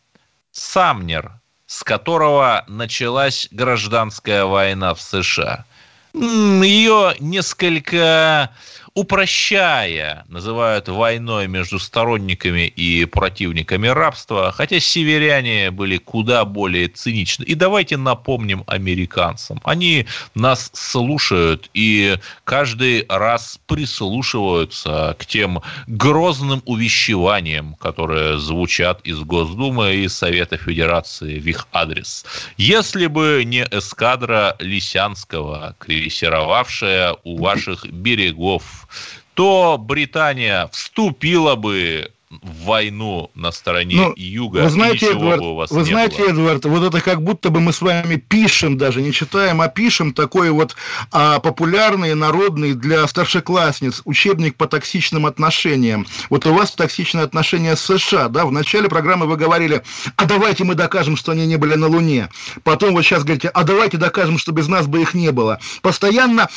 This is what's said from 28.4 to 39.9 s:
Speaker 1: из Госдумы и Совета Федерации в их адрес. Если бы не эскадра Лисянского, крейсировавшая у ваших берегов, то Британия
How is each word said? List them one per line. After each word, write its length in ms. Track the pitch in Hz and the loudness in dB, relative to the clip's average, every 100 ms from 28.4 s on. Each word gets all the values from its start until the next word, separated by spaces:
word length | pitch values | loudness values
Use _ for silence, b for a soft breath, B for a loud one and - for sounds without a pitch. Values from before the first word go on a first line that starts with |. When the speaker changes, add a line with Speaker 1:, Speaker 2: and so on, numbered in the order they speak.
| 73 82 87 - 87 90 | -2 -2 -2 0 0 -2
Speaker 1:
из 160 | - 78 | -6 -8
Госдумы 760 | 76 85 80 95 135 127 101 98 | -2 -2 -2 -4 -4 0 0 0
и 120 | 95 | -2
Совета 480 | - 90 87 87 - | -2 -2 -2 -2 -6
Федерации 840 | - 82 82 85 - - 78 76 | -4 -2 0 0 -2 -12 -10 -8
в 60 | 76 | -6
их 200 | 80 - | -6 -6
адрес. 520 | 87 82 80 - - B B B - | -4 -4 -6 -10 -14 B B B -2
Если 500 | 104 214 202 196 170 | 2 2 0 -2 -2
бы 360 | 151 156 147 | 0 2 0
не 220 | 117 123 120 | 0 -2 -2
эскадра 840 | 101 - - 113 123 120 113 98 - | -4 -6 -2 0 0 0 2 0 -2
Лисянского, 1120 | 90 98 - - 101 98 - 82 73 76 78 - | -4 -4 -2 -2 -2 -4 -10 -8 -8 -10 -12 -16
крейсировавшая 1400 | - 80 80 - 82 80 78 110 127 - 104 95 90 85 | -6 -4 -4 -4 0 0 2 0 0 -4 -2 0 0 -2
у 140 | 85 85 | -8 -4
ваших 480 | 87 104 101 92 - | -2 -2 -4 -10 -10
берегов, 1000 | 85 104 113 92 80 90 90 - - - B B B _ | -6 -2 0 0 -2 -2 -2 -6 -20 -20 B B B _
то 420 | - 196 190 175 147 | 0 2 4 4 0
Британия 920 | 110 | -2